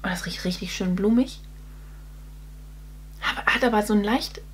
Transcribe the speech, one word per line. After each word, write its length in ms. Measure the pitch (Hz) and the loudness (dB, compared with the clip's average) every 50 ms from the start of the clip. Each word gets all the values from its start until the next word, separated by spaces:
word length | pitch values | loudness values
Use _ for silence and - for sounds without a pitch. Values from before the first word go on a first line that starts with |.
| - | -2
Oh, 40 | 185 | -2
das 200 | 180 175 - 180 | -4 -2 -4 -6
riecht 180 | 175 - - | -6 -2 -2
richtig 300 | 185 180 - - 180 - | -2 -2 -2 -4 -6 -4
schön 200 | - 196 185 180 | -2 0 2 2
blumig. 440 | 185 196 208 226 240 269 - - - - - - - - - - - - - - - - - - - - - - - - - - - - - - - - - - - - - - - - - | 4 6 6 6 6 6 4 0 -12 -14 -14 -14 -14 -14 -14 -14 -14 -14 -14 -14 -14 -14 -14 -14 -14 -14 -14 -14 -14 -14 -14 -14 -14 -14 -14 -14 -14 -14 -14 -14 -14 -14 -14 -12 -4 -2 -2
Aber, 240 | - - - - | -2 0 0 2
hat 120 | - 240 262 | 2 4 4
aber 180 | 240 226 214 | 6 6 4
so 140 | 208 214 214 | 4 6 6
ein 80 | 208 202 | 4 6
leicht 360 | 208 226 285 - - - - - - | 6 2 2 2 -2 -8 -10 -14 -12